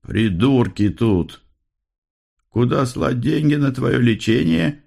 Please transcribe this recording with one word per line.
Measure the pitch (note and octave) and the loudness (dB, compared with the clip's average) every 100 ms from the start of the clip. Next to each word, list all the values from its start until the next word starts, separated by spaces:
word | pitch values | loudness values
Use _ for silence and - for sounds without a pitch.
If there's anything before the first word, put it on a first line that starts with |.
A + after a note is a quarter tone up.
Придурки | - - A2+ F2 B2+ C3 A2+ F2+ G2+ | -4 -2 0 0 2 2 0 0 -2
тут! | F2 A2+ F#2 D#2+ - _ _ _ _ _ _ _ _ _ _ _ | 0 0 0 -2 -10 _ _ _ _ _ _ _ _ _ _ _
Куда | A2+ B2 C#3 C3 | 0 0 0 -2
слать | - C3+ B2+ | -2 -2 -2
деньги | B2 D#3 D3+ D3 | -2 0 0 0
на | C#3 | -2
твое | B2+ - - | -2 -2 2
лечение? | A#2+ A2 - A#2 D#3+ - D#3+ D3 | 2 0 0 0 2 0 0 -4